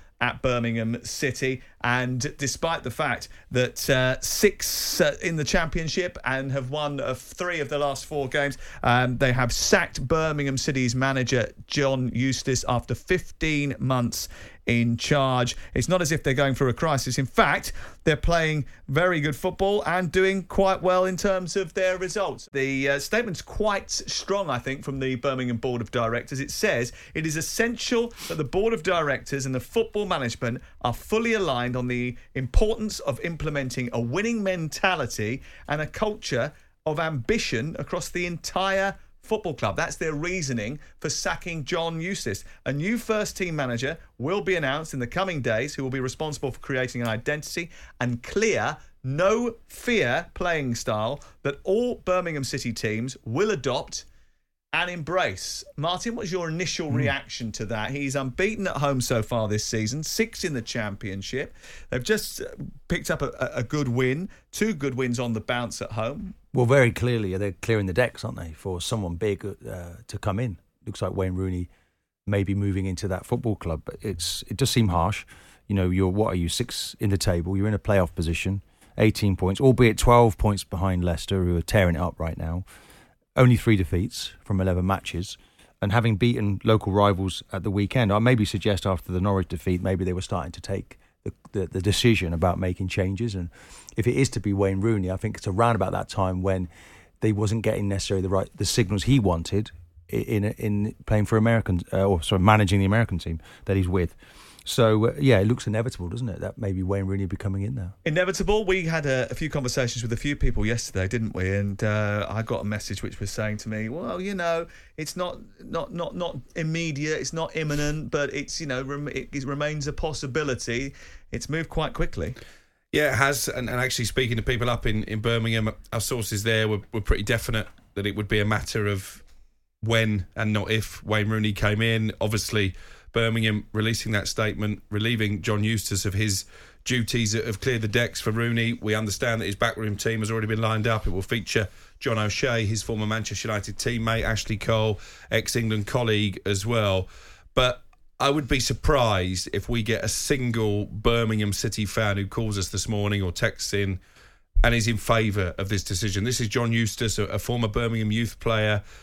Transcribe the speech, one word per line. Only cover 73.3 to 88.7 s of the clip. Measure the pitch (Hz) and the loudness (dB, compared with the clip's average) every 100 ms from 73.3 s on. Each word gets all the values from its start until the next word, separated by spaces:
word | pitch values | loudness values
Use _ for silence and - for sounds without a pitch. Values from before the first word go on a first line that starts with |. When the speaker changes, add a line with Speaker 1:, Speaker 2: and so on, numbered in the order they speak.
| 120 113 98 | -2 -2 -4
Speaker 2:
club, | 87 78 - | -4 -6 -6
but | - | -8
it's, | 110 87 - - - | -8 -4 -6 -6 -6
it | 101 | -2
does | 135 | 2
seem | 123 107 | 4 4
harsh. | 87 82 - - - - - - | 4 2 0 -8 -20 -20 -14 -2
You | 101 | 2
know, | 90 | 2
you're, | 92 95 | 4 4
what | 98 110 | 4 2
are | 92 | 2
you, | 85 | 0
six | - 120 - - - | -2 -4 -6 -8 -4
in | - | 0
the | 95 | 2
table? | - 87 85 95 | 2 2 0 0
You're | 104 | 0
in | 101 | 0
a | |
playoff | - 98 87 - | 2 4 4 0
position, | 82 87 95 98 - _ - - | 0 0 0 -2 -4 _ -8 2
eighteen | 110 - 104 90 | 4 4 2 2
points, | 92 98 | 0 4
albeit | 135 120 117 104 | 6 8 6 6
twelve | - 120 117 - | 8 8 8 6
points | 107 98 | 2 2
behind | - 92 95 90 | -2 -2 0 2
Leicester, | 90 82 - 98 | 2 0 0 0
who | 87 85 | 2 2
are | |
tearing | - 107 90 85 | 4 6 6 4
it | |
up | 87 - | 0 -2
right | 82 - | -4 -4
now. | 82 87 - - - - - _ _ - | -4 -4 -8 -14 -20 -20 -20 _ _ 6
Only | 127 117 | 8 8
three | - 104 | 6 4
defeats | 87 85 101 - - - | 4 0 -2 -4 -10 -10
from | - 98 | -2 0
eleven | 95 90 92 | 2 2 2
matches, | 95 - 85 90 - _ _ - _ | 0 -2 -6 -6 -12 _ _ -20 _
and | 107 | 0
having | 110 113 104 | 2 4 4
beaten | 120 120 104 98 | 4 4 0 0
local | 113 110 - | 4 2 4
rivals | 98 101 92 95 - - | 4 4 4 0 -4 -8
at | 95 | -6
the | 101 | -2
weekend, | 98 101 131 110 | 0 2 2 4
I | 104 | 4
maybe | 117 123 101 | 6 4 2
suggest | 98 110 | 0 0